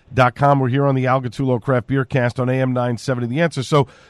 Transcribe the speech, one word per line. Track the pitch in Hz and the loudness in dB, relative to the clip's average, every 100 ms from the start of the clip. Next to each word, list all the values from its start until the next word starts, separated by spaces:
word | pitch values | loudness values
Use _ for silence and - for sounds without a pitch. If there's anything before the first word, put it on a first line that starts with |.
| _ | _
dot | 117 123 - | 0 0 2
com. | 143 139 | 2 2
We're | 131 | 2
here | 135 139 | 0 0
on | 131 | 0
the | 127 | 0
Al | 131 | 0
Gattullo | 123 - 135 123 | -2 -4 -2 0
Craft | - 127 - | 0 -2 0
Beer | 135 | -2
Cast | 127 135 120 123 | 0 0 0 0
on | 123 | -2
A | 131 | 0
M | 131 | 0
nine | 123 123 117 | -2 -2 -4
seventy | - 123 120 | -4 -4 -4
The | 131 | -2
Answer. | 170 139 | -2 -2
So | 120 151 135 - | 0 0 0 -6